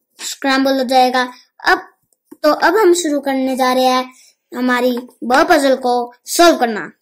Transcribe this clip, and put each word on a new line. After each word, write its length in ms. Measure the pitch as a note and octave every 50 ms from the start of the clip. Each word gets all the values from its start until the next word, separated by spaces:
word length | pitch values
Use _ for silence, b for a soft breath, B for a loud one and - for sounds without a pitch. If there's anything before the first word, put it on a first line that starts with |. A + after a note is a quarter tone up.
| _ _ _ -
scramble 600 | - - - - - C#4 C4+ C4+ C4 C4+ C4+ C4+
हो 60 | B3+
जाएगा। 440 | A#3 C4 B3+ B3+ B3+ B3+ B3+ B3 B3+ B B B B B - -
अब, 120 | - F#4 D4 - - _ _ _ _ _ _ _ - - _
तो 100 | - D4+
अब 240 | D4 D4 - E4 F4
हम 180 | A4 A4 F4 F4
शुरू 260 | E4+ - D4+ D4 C#4
करने 360 | C#4 C#4 C4+ C4 C4 C4 C4
जा 160 | A#3+ C4 B3+
रहे 120 | B3+ B3+ B3+
हैं 260 | B3+ B3+ B3+ B3+ B3+ b b b b b b _ -
हमारी 440 | - B3 B3+ B3+ B3 A#3+ B3 B3+ A#3+ A#3+ B3 - - - A3
बॉ 200 | A3+ B3 D4 E4+
puzzle 300 | E4 E4+ D4 C#4 C4+ B3+
को 360 | B3+ B3+ B3 B3 B3 A#3+ B3 b b b
solve 300 | - - - E4+ E4+ C#4 A3+
करना। 320 | B3 A#3 G#3+ F#3+ D3+ - - _